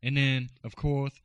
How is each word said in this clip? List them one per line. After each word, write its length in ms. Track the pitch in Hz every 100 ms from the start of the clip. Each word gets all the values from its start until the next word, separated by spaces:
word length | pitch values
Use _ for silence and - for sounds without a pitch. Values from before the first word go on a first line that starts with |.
And 140 | 120 139
then, 320 | 135 131 127 -
of 120 | 120 -
course 380 | 147 143 139 -